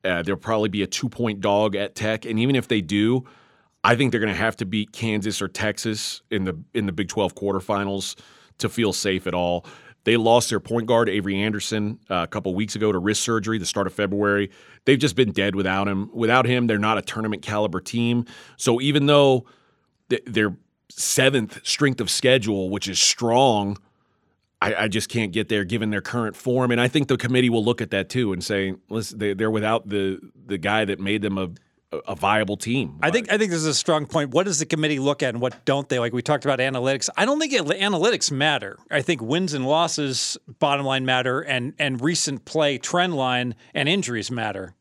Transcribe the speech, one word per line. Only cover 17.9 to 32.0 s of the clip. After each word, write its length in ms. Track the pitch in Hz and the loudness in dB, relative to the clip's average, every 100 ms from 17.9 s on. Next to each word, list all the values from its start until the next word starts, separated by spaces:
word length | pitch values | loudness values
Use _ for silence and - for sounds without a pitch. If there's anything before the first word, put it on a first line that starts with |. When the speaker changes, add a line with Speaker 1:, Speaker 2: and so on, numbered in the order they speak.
| 117 117 120 117 - - - | -2 0 0 -4 -14 -20 -4
Speaker 1:
So 240 | - 120 | 0 2
even 240 | 135 147 143 | 2 2 6
though 380 | 147 139 127 - _ _ _ _ _ _ | 6 8 4 0 _ _ _ _ _ _
th-, 140 | 117 - | -4 0
their 300 | 113 107 85 _ _ _ | 0 0 0 _ _ _
seventh 720 | - - - 135 135 107 - - | -6 -2 4 4 4 -2 -8 -6
strength 340 | - 147 123 | 0 0 0
of 100 | 101 | -2
schedule, 600 | - 123 131 104 98 92 | 2 4 4 2 0 -2
which 180 | 98 95 | -4 -4
is 100 | 90 | 2
strong, 760 | - - 117 120 135 104 101 101 _ _ _ _ _ _ _ _ | 2 2 2 4 4 4 0 -6 _ _ _ _ _ _ _ _
I, 120 | 95 | -2
I 140 | 92 110 | 0 0
just 200 | 104 - | -2 -2
can't 240 | 117 107 | -4 -2
get 160 | 110 104 | -4 -2
there 160 | 107 | -2
given 260 | 92 113 110 | -2 -2 -2
their 120 | 104 | -4
current 340 | - 120 110 98 | -4 -4 -4 -4
form. 340 | 127 123 123 | -2 0 2
And 100 | 120 | 2
I 80 | 123 | 2
think 200 | 156 135 | 2 0
the 80 | 131 | -2
committee 340 | 120 127 123 | 2 2 4
will 140 | 117 | 4
look 160 | 107 120 | 2 0
at 100 | 104 | -2
that 180 | 98 92 | -2 -2
too 240 | 127 113 | -2 -2
and 100 | 90 | -2
say, 300 | - 101 95 92 _ | -2 -2 -2 -6 _
"Listen, 300 | 110 107 110 | -8 -6 -4
they, 140 | 104 | -4
they're 160 | 95 110 | 0 0
without 380 | 110 107 113 101 | 0 0 -2 -2
the, 300 | 101 98 95 - _ 95 | -2 0 -2 -10 _ -8
the 120 | 98 | -4
guy 260 | 95 110 | 0 0
that 160 | 104 92 | 0 -2
made 220 | 98 107 | -2 -2
them 160 | 101 98 | -2 -2
a, 100 | 92 - _ _ _ 76 | -4 -8 _ _ _ -10